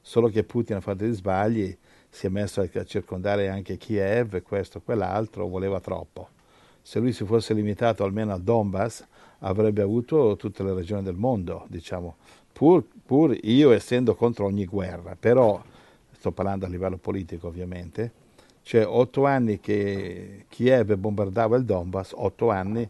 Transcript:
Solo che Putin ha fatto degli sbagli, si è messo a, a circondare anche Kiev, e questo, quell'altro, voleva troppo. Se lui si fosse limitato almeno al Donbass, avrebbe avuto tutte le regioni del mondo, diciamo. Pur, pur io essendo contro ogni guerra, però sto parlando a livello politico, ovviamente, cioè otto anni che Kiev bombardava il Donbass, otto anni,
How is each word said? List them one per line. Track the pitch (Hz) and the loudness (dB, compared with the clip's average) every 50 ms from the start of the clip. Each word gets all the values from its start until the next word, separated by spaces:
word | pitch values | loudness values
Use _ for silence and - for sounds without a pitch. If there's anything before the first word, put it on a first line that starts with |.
Solo | _ - - 117 117 117 | _ -4 0 2 2 2
che | 104 110 104 | 2 0 -2
Putin | - - 120 113 - 110 | 0 -2 -4 -2 -2 -4
ha | 95 | -6
fatto | - 104 98 92 104 | -4 -6 -4 -4 -4
degli | 117 117 | -4 -4
sbagli, | 98 92 101 92 95 104 117 117 110 98 92 92 - _ _ _ _ _ _ | -4 -2 -2 0 2 2 0 0 0 -2 -4 -6 -12 _ _ _ _ _ _
si | - - - | -12 -8 -6
è | 98 | -4
messo | 92 101 104 101 - 101 | -2 -2 -4 -4 -2 -4
a, | 95 90 - | -4 -4 -4
a | 95 92 | -8 -8
circondare | - - 101 - - 98 92 90 101 101 104 98 95 | -6 -6 -8 -8 -8 -8 -6 -4 -2 -2 0 -2 -2
anche | 95 101 92 - 92 | -4 -6 -8 -8 -10
Kiev, | - - - 110 101 95 98 107 120 123 107 98 | -10 -6 -4 -2 0 0 2 2 0 0 -2 -4
e | 90 - | -8 -6
questo, | _ 104 98 90 - - 82 | _ -4 -4 -4 -6 -10 -12
quell'altro, | - - 120 107 92 90 95 107 110 - - 101 95 92 | -8 -4 -2 -2 -2 -2 -2 -4 -4 -6 -6 -8 -8 -6
voleva | 90 92 95 98 98 92 | -4 -4 -4 -4 -4 -4
troppo. | - - 92 85 85 - _ - 90 - _ _ _ _ _ _ _ _ _ _ | -6 -6 -8 -8 -10 -12 _ -18 -18 -18 _ _ _ _ _ _ _ _ _ _
Se | _ - - 113 | _ -8 -4 -2
lui | 117 127 117 | 0 0 -2
si | - 113 | -2 -2
fosse | 92 113 113 104 - 110 | 0 2 0 2 0 0
limitato | 107 104 104 101 - 120 117 107 - 104 | 0 0 -2 -2 0 0 0 2 0 0
almeno | 98 98 110 110 107 98 | -2 -2 -2 -2 -2 -4
al | 92 90 | -2 0
Donbass, | 110 117 117 104 101 92 95 113 117 - - - - _ _ - - _ _ | 2 2 2 2 0 -2 -2 -2 -4 -6 -10 -16 -20 _ _ -20 -20 _ _
avrebbe | - 98 95 107 107 110 104 104 101 | -6 -4 0 2 2 2 2 2 0
avuto | 98 110 120 117 - 160 156 131 107 101 | 0 0 -2 -2 0 2 4 4 4 2
tutte | - - 107 - - 98 | 0 -4 -8 -6 -4 -4
le | 95 95 | -4 -2
regioni | 92 87 87 104 101 95 | -4 -4 -4 -4 -4 -4
del | 95 87 | -6 -4
mondo, | 92 110 131 127 101 87 87 85 85 - - | -2 -2 -2 -2 -2 -4 -6 -8 -10 -12 -12
diciamo. | 101 87 - - 95 90 87 85 - - _ - - - _ _ _ | -14 -14 -10 -10 -10 -10 -10 -12 -14 -18 _ -20 -20 -20 _ _ _
Pur, | - 131 160 185 160 117 - _ - - | 2 6 6 6 6 4 0 _ -20 -4
pur | - 127 143 165 143 110 - - | 0 2 4 4 4 2 0 0
io | 107 117 139 151 135 113 | 2 4 6 8 8 8
essendo | 101 - - 123 123 127 113 101 | 6 4 2 0 2 2 2 2
contro | - 120 120 113 - 101 | 2 2 0 0 0 -2
ogni | 98 98 104 98 | -2 0 -2 -2
guerra, | 87 104 98 92 90 87 85 85 90 92 - | -4 -4 -4 -6 -6 -8 -10 -12 -14 -12 -2
però | - 110 123 131 123 107 98 90 - - - - - _ _ _ _ _ _ | 2 4 6 6 6 6 4 0 -4 -14 -20 -20 -20 _ _ _ _ _ _
sto | _ - 101 | _ -6 -6
parlando | 82 - 95 98 98 95 95 | -4 -2 -2 -4 -4 -4 -6
a | 90 | -6
livello | 90 90 92 92 92 90 | -6 -4 -4 -4 -4 -6
politico, | - 101 98 98 90 - 90 82 87 87 | -6 -6 -6 -6 -6 -8 -10 -12 -12 -12
ovviamente, | 82 90 90 90 90 90 90 87 - - 110 117 - _ _ _ _ - - _ _ _ _ | -10 -10 -10 -10 -10 -12 -12 -10 -8 -6 -6 -6 -8 _ _ _ _ -20 -20 _ _ _ _
cioè | - - 117 107 | 0 2 4 4
otto | 92 - 117 127 123 - 139 139 | 4 4 2 2 2 2 2 2
anni | 139 139 131 120 110 101 92 | 4 4 4 2 2 0 -2
che | - 107 104 101 101 101 98 98 98 92 90 90 95 95 98 98 - _ | -2 -2 0 0 0 0 -2 -4 -6 -8 -10 -12 -14 -16 -16 -20 -20 _
Kiev | - - 117 127 131 127 110 98 107 | -6 0 4 6 6 6 4 4 2
bombardava | 92 95 107 104 101 101 95 98 117 117 110 117 | 0 0 -2 -2 -2 -2 -2 0 0 2 2 2
il | 127 131 | 2 2
Donbass, | 110 98 90 85 90 92 95 95 - - | 2 0 0 -2 -4 -6 -6 -6 -8 -6
otto | - 117 95 - - 120 117 | -4 -4 -4 -2 0 2 2
anni, | 104 95 92 98 107 117 117 - | 2 2 0 -2 -4 -4 -4 -6